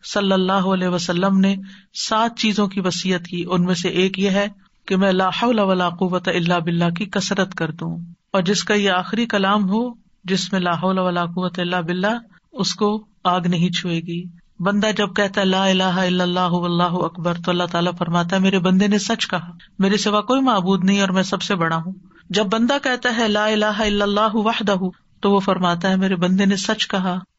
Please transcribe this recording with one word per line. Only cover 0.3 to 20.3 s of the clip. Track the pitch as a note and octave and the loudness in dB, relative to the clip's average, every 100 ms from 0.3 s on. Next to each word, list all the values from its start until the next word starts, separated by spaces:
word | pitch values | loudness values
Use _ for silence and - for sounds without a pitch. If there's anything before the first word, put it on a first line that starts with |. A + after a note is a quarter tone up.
| F#3+ F#3 G3 F#3 | 2 2 2 2
अलैहि | F#3+ F3+ | 0 0
वसल्लम | F3+ F3 F3 G3 F#3+ | -2 -2 0 2 4
ने | F#3+ G3 - - _ | 2 0 -6 -20 _
सात | - - A3 A#3 A#3 | -10 -2 0 0 0
चीजों | A3 G#3 G3+ | -2 0 0
की | G3 | 0
वसीयत | F#3 F3 F#3 F3+ F3 | -2 -2 -2 -2 -2
की, | F3 | -8
उनमें | F3 F3+ F3+ F3 | -2 0 2 0
से | F3+ | 0
एक | - F#3+ F#3+ | 0 0 0
ये | G3 | 0
है | F#3+ G3+ - _ _ - | 0 -2 -6 _ _ -2
कि | F#3+ | 2
मैं | G3 | 2
ला | F#3 F#3 | 2 0
हौला | F3+ A#3+ A3+ | 0 0 2
वला | G3 F#3 F3+ | 2 2 0
कुव्वता | F3 F#3 F3+ F3+ | 0 -2 -2 -2
इल्ला | F3 E3+ F3 | 0 0 0
बिल्लाह | E3+ E3+ E3+ | 0 0 0
की | E3+ G3+ | -2 -4
कसरत | G3 - G3 F#3+ | -4 -4 -2 -2
कर | - D#3+ | -2 -6
दूं, | D#3+ E3 E3+ E3+ - _ | -6 -8 -8 -10 -18 _
और | G3 | -2
जिसका | F3 G#3 - G#3 | 0 0 0 0
ये | G3 | 2
आखिरी | F3+ F3+ A3 A#3 | 0 -2 -4 -2
कलाम | G#3 F#3+ G#3 | 0 2 2
हो | F#3+ G#3+ B3 A#3 _ _ F3+ | 2 0 -2 -8 _ _ -4
जिसमें | F#3+ - F#3+ | -2 0 -2
ला | F3+ | 0
हौला | E3+ F#3+ F#3+ | 0 0 0
वला | F3+ F3 E3+ | 0 -2 -2
कुव्वता | F3 F3+ F3+ | -2 -4 -4
इल्ला | F3 F3+ | -2 -2
बिल्लाह, | E3 F3+ G3+ A#3+ A#3 - _ | -2 -2 -2 -2 -8 -20 _
उसको | C4+ F#3 - G#3 G#3+ - _ F#3 | -6 -4 0 -2 -2 -6 _ 0
आग | F3+ F3 | 0 0
नहीं | F3 F3+ | 0 0
छुएगी।" | F3 F#3 E3 E3+ E3+ F3+ - _ - | 0 -4 -4 -4 -8 -10 -16 _ -6
बंदा | F3+ G#3 G#3+ | -2 0 0
जब | G#3+ G3+ | 0 -2
कहता | G3+ G3+ G3 | 0 -2 0
है, | F#3+ | 2
"ला | F#3+ F#3+ | 2 2
इलाहा | F#3+ F#3 F3+ | 2 2 0
इल्लल्लाहु | F3+ F3+ F3+ F3+ F3+ F3 | 0 0 0 0 0 0
वल्लाहु | F3 F3 F3 F3+ | 0 0 0 0
अकबर", | F3+ F3 E3+ E3+ | -4 -4 -4 -4
तो | E3+ | -2
अल्लाह | F3+ F3 | -2 0
ताला | F3 F3+ | 0 -2
फरमाता | F3 E3+ F3 E3+ F#3+ | -2 -2 0 0 2
है, | |
"मेरे | F#3+ F#3+ | 2 2
बंदे | F3+ F#3 G#3 | 2 4 4
ने | G#3 | 2
सच | G3 G3 - | 0 -4 -2
कहा, | F3+ F3 - - - | -6 -8 -18 -20 -2
मेरे | F#3+ G#3 | 0 2
सिवा | G#3+ G#3 | 2 0
कोई | G#3 | 2